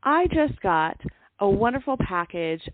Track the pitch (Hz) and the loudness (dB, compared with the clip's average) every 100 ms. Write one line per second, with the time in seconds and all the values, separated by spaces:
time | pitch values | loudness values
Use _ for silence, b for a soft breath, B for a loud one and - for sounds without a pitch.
0 | - 311 359 320 302 - 196 160 160 - | 2 2 2 2 0 0 0 0 0 -4
1 | - B B _ 202 196 233 262 262 262 | -12 B B _ 0 2 2 0 -4 -4
2 | - 180 170 175 165 165 - | -2 -2 -4 -4 -4 -6 -8